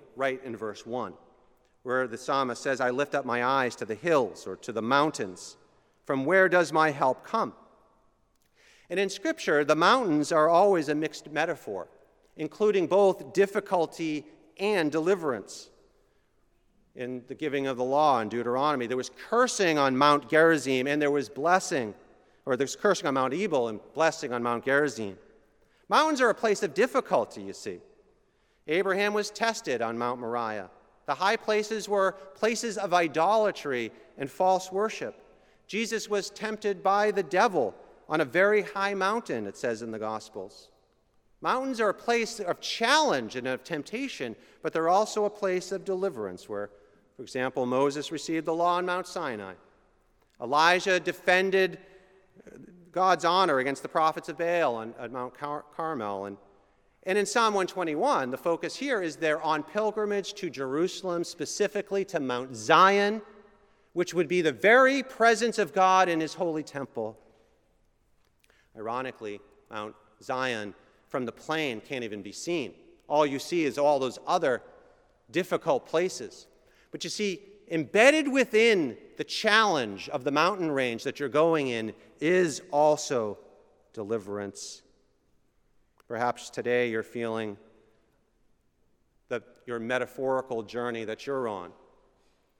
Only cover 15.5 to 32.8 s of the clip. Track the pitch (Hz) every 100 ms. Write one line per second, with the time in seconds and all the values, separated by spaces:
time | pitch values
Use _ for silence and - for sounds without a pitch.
15.5 | - - _ _ _ _ _ _ _ _
16.5 | _ _ _ _ - 123 127 120 123 156
17.5 | 139 135 123 127 139 151 127 107 117 120
18.5 | 127 147 143 117 127 123 - - 226 247
19.5 | - 185 151 135 127 143 147 127 156 165
20.5 | 160 131 131 131 151 147 143 - - 160
21.5 | 185 185 160 110 98 _ _ _ _ -
22.5 | 127 135 - 208 180 160 135 127 147 208
23.5 | 147 117 107 - - 160 151 139 120 120
24.5 | 117 131 139 147 117 104 92 - _ _
25.5 | _ _ _ - 214 311 285 247 - 220
26.5 | 202 190 139 247 - - 160 104 - 98
27.5 | 92 110 87 - _ _ _ _ _ _
28.5 | _ - 165 196 190 202 208 208 - 226
29.5 | 220 - 123 113 117 123 123 117 120 113
30.5 | 107 92 - _ _ - 147 185 226 -
31.5 | 214 208 220 196 202 190 190 - - 220
32.5 | 233 233 190